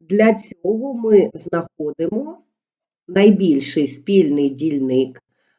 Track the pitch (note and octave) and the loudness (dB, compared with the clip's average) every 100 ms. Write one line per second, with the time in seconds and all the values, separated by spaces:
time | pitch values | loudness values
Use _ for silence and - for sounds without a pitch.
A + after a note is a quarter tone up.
0 | D#3+ G3+ A3 G#3 - - F3+ A3 C4+ A#3+ | -4 2 2 2 -4 -8 -4 -4 -6 -6
1 | A3 G#3 F3 D#3+ E3+ E3+ E3 - D3+ C#3+ | 4 4 4 -2 -6 -6 -6 -8 -8 -6
2 | E3+ G#3+ D4+ E4+ _ _ _ _ _ _ | -4 -6 -8 -14 _ _ _ _ _ _
3 | - F3+ G#3+ F#3 F#3 C3+ C3 - C#3 - | -6 2 4 4 2 0 -2 -4 -4 -6
4 | - G3 D#3 C#3+ C#3 B2+ D#3+ C#3+ C3 B2+ | -2 2 2 0 -2 -4 -6 -4 -2 0
5 | B2+ B2+ _ _ _ | -2 -6 _ _ _